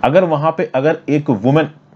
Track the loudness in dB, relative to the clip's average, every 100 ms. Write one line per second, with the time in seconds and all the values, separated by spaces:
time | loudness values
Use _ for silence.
0 | 2 2 2 0 -2 -2 -4 0 -2 -2
1 | -2 -2 0 0 2 2 0 -6 _